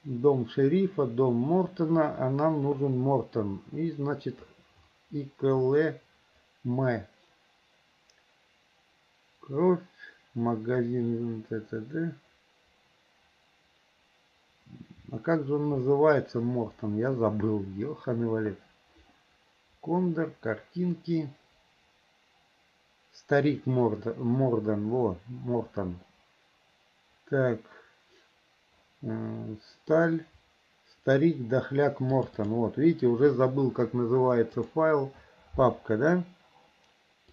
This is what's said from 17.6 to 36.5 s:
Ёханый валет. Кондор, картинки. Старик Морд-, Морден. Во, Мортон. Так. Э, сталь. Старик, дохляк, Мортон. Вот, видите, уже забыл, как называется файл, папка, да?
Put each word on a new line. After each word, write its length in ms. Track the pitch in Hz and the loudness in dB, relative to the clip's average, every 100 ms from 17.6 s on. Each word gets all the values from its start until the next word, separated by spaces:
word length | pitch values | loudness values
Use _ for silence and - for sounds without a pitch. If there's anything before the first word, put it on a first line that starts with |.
| 98 95 | -4 -8
Ёханый 520 | 127 156 - 117 117 | -8 -8 -6 -2 -2
валет. 300 | 110 107 92 _ _ _ _ _ _ _ _ _ _ _ _ | -2 -4 -6 _ _ _ _ _ _ _ _ _ _ _ _
Кондор, 500 | - 175 180 160 151 - | -4 0 0 -2 -4 -6
картинки. 880 | 113 107 - 175 180 165 - 165 143 - _ _ _ _ _ _ _ _ _ _ _ _ _ _ _ _ _ | -6 -6 -8 -4 -4 -4 -2 -2 -4 -12 _ _ _ _ _ _ _ _ _ _ _ _ _ _ _ _ _
Старик 540 | - - 143 143 127 - | -20 0 2 2 0 -2
Морд-, 500 | 127 117 104 117 113 | 2 2 0 -6 -4
Морден. 720 | 123 127 135 113 107 104 107 | -2 0 2 0 0 -2 -2
Во, 300 | 123 113 87 120 | 0 0 -2 -12
Мортон. 720 | 127 123 120 113 - 92 87 - _ _ _ _ _ _ _ _ _ _ _ - | -12 -4 -4 -4 -8 -6 -8 -16 _ _ _ _ _ _ _ _ _ _ _ -4
Так. 300 | 139 127 113 - - _ _ _ _ _ _ _ _ _ _ _ _ | 0 0 -2 -8 -20 _ _ _ _ _ _ _ _ _ _ _ _
Э, 520 | 127 110 110 110 110 110 - _ | -8 -6 -6 -8 -10 -12 -16 _
сталь. 420 | - 156 165 165 - _ _ _ _ _ _ _ | 0 2 4 0 -6 _ _ _ _ _ _ _
Старик, 480 | - 139 165 143 117 | 2 4 4 2 -2
дохляк, 520 | 127 - 135 143 135 | -2 0 0 0 0
Мортон. 480 | 131 131 127 - 104 | 0 0 -2 -4 -2
Вот, 260 | 113 110 - | 0 -2 2
видите, 300 | 160 165 123 | 2 4 2
уже 240 | 117 143 | 4 4
забыл, 400 | 123 127 135 131 | 4 0 2 -2
как 240 | - 113 | 0 -2
называется 680 | 123 117 131 127 120 113 123 | -2 0 2 4 2 0 -2
файл, 500 | 117 165 160 151 135 - - _ _ - | -4 0 2 2 0 -10 -20 _ _ 2
папка, 400 | 127 - - 110 | 4 2 -2 0
да? 280 | 147 180 175 - _ | 2 2 -2 -14 _